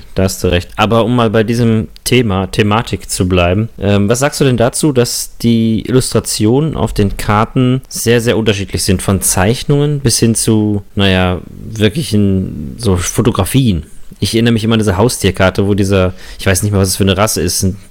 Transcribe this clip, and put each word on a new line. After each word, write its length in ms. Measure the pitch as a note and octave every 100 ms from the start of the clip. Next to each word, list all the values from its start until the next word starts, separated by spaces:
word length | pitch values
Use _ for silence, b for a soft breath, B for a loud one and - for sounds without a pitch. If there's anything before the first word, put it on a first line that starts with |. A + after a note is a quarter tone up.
| -
Da 80 | -
hast 200 | C3+ -
du 60 | F2+
recht. 220 | F2 - -
Aber 280 | G#2 A2+
um 100 | A2
mal 140 | B2 A2+
bei 160 | A2
diesem 440 | G#2+ A#2 A#2 A2 G#2+ -
Thema, 420 | - B2+ A#2 F#2+ F#2
Thematik 640 | - G#2 G#2+ - G2 -
zu 180 | - F#2+
bleiben, 400 | F#2 F2 F#2+ A2+ -
ähm, 300 | G2 G2+ G2+
was 120 | B2
sagst 200 | C#3+ -
du 60 | C#3
denn 100 | A#2
dazu, 360 | A#2 - D#3
dass 420 | B2+ A#2+ - - -
die 460 | A#2 A#2 A2+ A2 -
Illustrationen 880 | B2+ - A2+ - - G#2+ B2+ D#3
auf 200 | - A2
den 240 | - G2 -
Karten 640 | - G#2 A2+ C3+ B2+ C3 -
sehr, 320 | - A2+ A#2+
sehr 160 | A2+ G2+
unterschiedlich 440 | A2+ G2+ F#2+ G2
sind? 200 | - F#2
Von 180 | - G2
Zeichnungen 800 | - - F#2+ B2+ - C#3+ D3 C#3+
bis 180 | B2+ -
hin 160 | A#2
zu, 480 | A2 - A2 G#2+ G#2 -
naja, 480 | - G2 F#2 F#2 F2+ -
wirklichen 1300 | G1+ G#2+ A2 G#2+ E3+ B2+ G#2+ G2+ F#2+ F#2+ D2 D2 B1
so 180 | G2 F2+
Fotografien. 880 | - - A#2 - G2 C3+ B2+ E2+ - - - -
Ich 140 | G#2
erinnere 180 | A2+ A#2
mich 100 | A#2
immer 80 | A2
an 60 | A2+
diese 160 | G#2+ F#2+
Haustierkarte, 720 | A#2+ - F#2+ - F#2 - G2+
wo 80 |
dieser, 400 | G#2 G2 G2 F#2 B B B
ich 80 | -
weiß 160 | F#2
nicht 100 | G#2
mehr, 80 | G2+
was 80 | F#2+
es 80 | -
für 80 |
eine 140 | F#2+ F#2
Rasse 240 | A2 G2
ist, 200 | E2+ -
ein, 140 | F#2+ F#2+ -